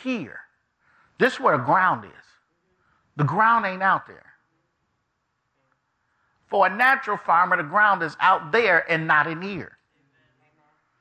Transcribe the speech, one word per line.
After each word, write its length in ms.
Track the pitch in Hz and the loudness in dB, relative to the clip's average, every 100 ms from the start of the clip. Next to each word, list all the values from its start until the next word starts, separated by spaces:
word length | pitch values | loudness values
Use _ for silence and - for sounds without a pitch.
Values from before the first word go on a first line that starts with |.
here, 380 | 262 240 117 - - _ _ _ _ _ _ _ | -8 -8 -8 -16 -20 _ _ _ _ _ _ _
this 160 | 247 | -2
is 60 | 254 | 2
where 180 | 247 151 | 0 0
the 60 | |
ground 400 | 123 180 185 131 | 2 2 2 0
is. 200 | 98 - _ _ _ _ _ _ _ _ _ - | -8 -20 _ _ _ _ _ _ _ _ _ -4
The 80 | |
ground 420 | 143 175 220 233 202 | -4 0 2 2 -2
ain't 160 | 185 | -4
out 240 | 190 165 - | -2 -2 -6
there. 280 | 80 _ _ _ _ _ _ _ _ _ _ _ _ _ _ _ _ _ _ _ _ _ _ _ | -20 _ _ _ _ _ _ _ _ _ _ _ _ _ _ _ _ _ _ _ _ _ _ _
For 200 | 202 185 | 0 0
a 40 | |
natural 420 | 196 254 269 - 202 | 2 0 0 -2 -6
farmer, 400 | - 170 180 180 | 0 2 2 0
the 80 | |
ground 380 | 151 190 214 190 | -2 2 2 2
is 140 | 160 - | -4 0
out 320 | 180 190 165 | 2 2 0
there 380 | 208 220 165 - | 0 2 2 0
and 160 | 160 160 | -2 2
not 200 | 151 151 | 0 0
in 160 | 160 | -4
here. 300 | 190 190 98 _ _ _ _ _ _ _ _ _ _ _ _ _ | -8 -10 -12 _ _ _ _ _ _ _ _ _ _ _ _ _